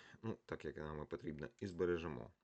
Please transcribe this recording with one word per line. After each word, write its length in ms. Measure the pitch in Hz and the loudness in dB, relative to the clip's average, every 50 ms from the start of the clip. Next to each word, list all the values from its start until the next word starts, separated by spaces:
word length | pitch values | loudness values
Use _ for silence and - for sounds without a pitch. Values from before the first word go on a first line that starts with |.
| - - - - - | -6 -14 -12 -6 -4
ну, 140 | 110 107 - _ | -4 -4 -4 _
так, 200 | - 78 76 - | -6 -4 -4 -2
як 120 | 80 - - | -4 -4 -2
нам 240 | 78 78 78 76 | -2 -2 -2 -2
і 40 | 73 | -2
потрібно, 440 | - 82 - - - 76 73 71 69 - - | -2 -2 -2 -2 -2 -2 -2 -2 -4 -4 -4
і 80 | - 101 | -4 -2
збережемо, 640 | 87 85 92 87 87 85 80 87 73 60 57 60 - _ | 2 4 6 6 6 6 4 0 -2 -2 -4 -8 -12 _